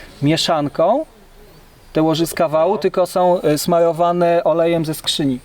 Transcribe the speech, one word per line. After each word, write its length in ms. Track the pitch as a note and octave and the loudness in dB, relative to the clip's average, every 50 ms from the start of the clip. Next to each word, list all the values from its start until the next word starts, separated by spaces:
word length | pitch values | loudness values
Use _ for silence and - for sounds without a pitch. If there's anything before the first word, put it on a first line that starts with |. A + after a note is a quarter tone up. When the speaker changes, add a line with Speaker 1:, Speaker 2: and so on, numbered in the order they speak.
| - - - - | -20 -18 -10 -4
Speaker 1:
mieszanką, 840 | C#3 C#3+ D#3+ D#3 - - E3+ D3+ D3 C#3 - - D#3+ F#3 A#3 D4 D#4+ - - - - - - - - - - - - - - - - - | 0 0 0 0 0 -2 -2 -2 -2 -4 -2 0 0 2 2 0 -2 -8 -14 -20 -20 -20 -20 -20 -20 -20 -20 -20 -20 -20 -20 -20 -16 -6
te 100 | - D#3 | -2 0
łożyska 460 | D#3 D#3+ D#3+ D#3 E3 D#3 - - E3+ D3+ | 0 0 0 0 -2 -4 -2 -2 -2 0
wału, 240 | D3+ D#3 D#3+ F#3 | 0 0 0 0
Speaker 2:
No. 60 | G#3+ G#3+ | 0 0
Speaker 1:
tylko 280 | - F#3 - F#3+ F3+ | -2 -2 0 0 -2
są, 340 | - - F#3 F3+ F3+ F3 - | 0 0 0 2 2 2 2
e, 180 | - D3+ D3+ C#3+ | 0 0 0 0
smarowane 840 | - - F3 E3+ E3+ E3+ E3 D#3+ F3 E3+ E3+ F3 F3 E3+ E3+ E3+ - | 0 0 2 2 2 2 2 0 0 0 2 2 2 2 2 2 2
olejem 400 | E3+ D#3 E3+ E3 E3+ E3+ E3 D#3+ | 0 2 2 2 2 0 0 -2
ze 100 | D#3 D#3 | -4 -6
skrzyni 440 | - - - - - D#3 C#3 B2+ B2 | -6 -6 -6 -4 -2 -2 -2 -2 -4